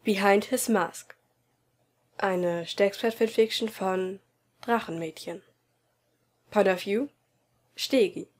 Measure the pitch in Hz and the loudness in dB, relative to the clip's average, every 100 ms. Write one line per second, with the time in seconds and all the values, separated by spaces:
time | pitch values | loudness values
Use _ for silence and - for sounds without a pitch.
0 | - 196 202 202 208 247 - 214 170 - | 0 2 4 4 2 -4 2 2 0 -6
1 | - - _ _ _ _ _ _ _ _ | -20 -20 _ _ _ _ _ _ _ _
2 | _ - 196 185 175 170 170 - 196 - | _ -4 -2 0 -2 -2 -6 0 0 2
3 | 233 226 226 226 220 - 226 - 190 185 | -4 0 -2 2 2 2 -4 -4 -2 -2
4 | 185 196 _ _ _ _ - 233 - 165 | -4 -8 _ _ _ _ -2 -2 -2 -8
5 | 165 160 - 185 _ _ _ _ _ _ | -8 -10 -12 -14 _ _ _ _ _ _
6 | _ _ _ _ _ 214 196 180 - 202 | _ _ _ _ _ 2 2 2 -2 -2
7 | 285 _ _ _ _ _ _ - - 269 | -2 _ _ _ _ _ _ -10 0 4
8 | 196 - - | 2 0 -14